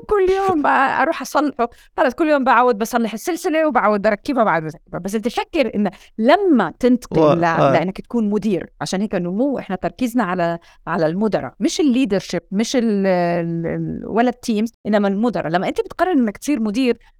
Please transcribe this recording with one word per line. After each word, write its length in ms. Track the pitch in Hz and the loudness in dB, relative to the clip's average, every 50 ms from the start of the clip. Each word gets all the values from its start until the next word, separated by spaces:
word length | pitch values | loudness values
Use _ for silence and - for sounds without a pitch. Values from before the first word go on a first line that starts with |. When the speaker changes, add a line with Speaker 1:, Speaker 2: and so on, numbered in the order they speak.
| 453 | 0
Speaker 1:
كل 200 | - 427 403 381 359 381 | 0 0 2 2 2 2
يوم 300 | 381 392 392 370 311 277 | 2 2 0 0 0 2
بقى 400 | - - - 269 262 - - 254 | 2 2 2 2 0 0 0 0
أروح 200 | 302 330 - 269 | -2 -2 -4 -6
أصلحه؟ 480 | - - 294 302 294 - - 233 233 - - - _ - | -4 -2 -2 0 -2 -2 -2 -4 -4 -6 -10 -20 _ -2
خلص 180 | - 330 269 233 | 0 0 0 2
كل 140 | - 330 302 | 0 0 2
يوم 160 | 302 285 262 | 2 2 4
بعود 340 | 247 247 226 247 247 247 196 | 4 4 4 4 4 2 0
بصلح 340 | 226 220 - 240 233 214 214 | -2 -2 -2 -2 -2 -2 -4
السلسلة 540 | 220 - - 349 320 - - 302 311 320 302 | -6 -6 -6 -6 -4 -2 -2 0 2 0 2
وبعود 380 | 247 220 190 208 214 208 190 | 2 2 2 2 2 2 2
أركبها 380 | 220 214 202 - - 285 254 226 | 0 0 0 -2 -2 0 0 2
بعد 180 | 202 160 165 160 | 2 2 0 -2
ما 60 | 156 | -4
أركبها. 320 | 156 165 _ _ - 156 | -10 -12 _ _ -10 -8
بس 140 | 175 196 196 | -8 -4 -4
أنت 140 | 220 202 247 | -4 -4 -4
فكر 460 | - - 427 - - 339 269 220 - | -4 -4 -6 -4 -2 -2 -2 0 0
إنه 160 | 196 208 185 - - - - _ - | -2 -2 -2 -4 -8 -20 -16 _ -2
لما 540 | 220 240 294 - 403 381 311 233 196 156 - - | 2 4 4 4 4 4 4 4 2 0 -2 0
تنتقل 420 | - 247 254 240 - - - 165 | 2 2 2 2 0 -2 2 4
Speaker 2:
و-، 120 | 160 151 - | 4 4 4
Speaker 1:
ل-، 120 | 170 170 | 4 2
Speaker 2:
آه. 280 | 170 165 160 151 139 131 | 2 2 2 2 4 4
Speaker 1:
لأنك 280 | - 156 185 185 - | 2 0 -2 -6 -8
تكون 300 | 190 - - 240 220 202 | -10 -6 -4 -2 -2 0
مدير، 400 | 202 214 170 226 202 160 - - _ - | -2 -2 0 0 -2 -2 -4 -6 _ -10
عشان 200 | - 151 - 185 | -8 -4 -4 -2
هيك 140 | 208 208 - | -2 -2 -2
النمو 440 | 190 175 175 180 202 247 294 269 208 | -2 -2 -2 -2 0 0 0 -2 -4
إحنا 180 | - - 185 | -6 -6 -6
تركيزنا 480 | 185 - 170 - - 254 240 226 254 226 | -4 -4 -6 -4 -2 -4 -2 0 0 -2
على، 340 | 175 180 180 170 170 170 170 _ - - _ - | 0 0 -2 0 -2 -2 -4 _ -14 -20 _ -8
على 200 | - 160 196 160 | -6 -2 0 0
المدراء، 480 | 156 160 190 220 220 185 156 135 127 - - | 0 0 0 0 0 0 0 -2 -4 -8 -4
مش 200 | 196 330 - - | -4 -2 0 0
الليدرشيب، 640 | 330 285 233 254 262 208 202 190 - - - 175 - - 190 | 2 2 2 2 2 0 0 -2 -2 -2 -6 -6 -6 -4 -4
مش 240 | 196 226 - - | -2 -2 0 0
ال-، 300 | 262 220 233 208 202 190 | 0 0 0 0 0 2
ال-، 600 | 196 185 180 175 170 170 175 170 170 170 170 165 | 2 2 2 2 0 0 -2 -2 -4 -4 -4 -4
ال-، 400 | 160 156 165 165 160 160 - - | -4 -4 -4 -4 -6 -6 -8 -8
ولا 240 | - - 214 240 247 | -4 0 2 2 2
التيمز، 420 | 240 - - - 226 208 214 233 - _ - | 0 -4 -4 -4 -2 -2 -2 -4 -6 _ -6
إنما 220 | - 208 208 202 196 | -2 0 2 2 2
المدراء. 400 | 196 196 220 247 202 180 - 151 | 0 0 0 -2 -2 -2 -4 -2
لما 200 | 160 180 190 175 | -2 -2 -2 -2
أنت 120 | 302 - | -2 -4
بتقرر 320 | 453 370 - - 330 359 370 | -4 -6 -2 -2 -2 0 2
إنك 240 | 277 240 214 196 | 2 0 0 -2
تصير 240 | - - - 294 247 | -6 -4 -4 -2 -2
مدير، 380 | 226 214 196 233 269 247 233 - _ _ _ _ | -2 -2 -2 0 0 0 0 -2 _ _ _ _